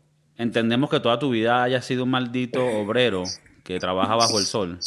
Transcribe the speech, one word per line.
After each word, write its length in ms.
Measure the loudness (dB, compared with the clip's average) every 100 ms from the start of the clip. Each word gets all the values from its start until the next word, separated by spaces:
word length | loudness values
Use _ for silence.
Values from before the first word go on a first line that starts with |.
| _ _ _ -6
Entendemos 520 | -2 0 2 2 2
que 80 | 2
toda 180 | 2 0
tu 140 | 0
vida 320 | 2 2 2
hayas 200 | 2 -2 -2
sido 180 | -2
un 80 | 0
maldito 520 | 0 -2 -4 -2 -2 0
obrero 580 | -2 0 2 2 0 -4 -8 -16 _
que 140 | -8 -4
trabaja 360 | -2 0 2 2
bajo 240 | 2 2
el 60 | -2
sol, 340 | -2 -4 -4